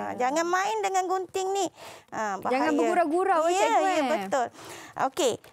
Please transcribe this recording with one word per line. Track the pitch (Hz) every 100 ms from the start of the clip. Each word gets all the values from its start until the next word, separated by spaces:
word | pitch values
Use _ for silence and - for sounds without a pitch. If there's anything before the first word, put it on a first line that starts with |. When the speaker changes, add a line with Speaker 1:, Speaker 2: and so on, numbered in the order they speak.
| 208 202
Speaker 1:
jangan | 247 302 339
main | 359 403 440
dengan | 392 381 370
gunting | 381 359 381 381
ni. | 392 370 - - - -
Ah, | - 214 196
Speaker 2:
Jangan | - 254 302
Speaker 1:
bahaya. | 294
Speaker 2:
bergurau-gurau, | - 359 330 339 381 339 330
Speaker 1:
Ya, | 370
Speaker 2:
cikgu, | 453 415
Speaker 1:
ya, | 381
Speaker 2:
eh. | 339 254
Speaker 1:
betul. | 311 190 269 233 - - - - -
Okey, | 269 - 269 - -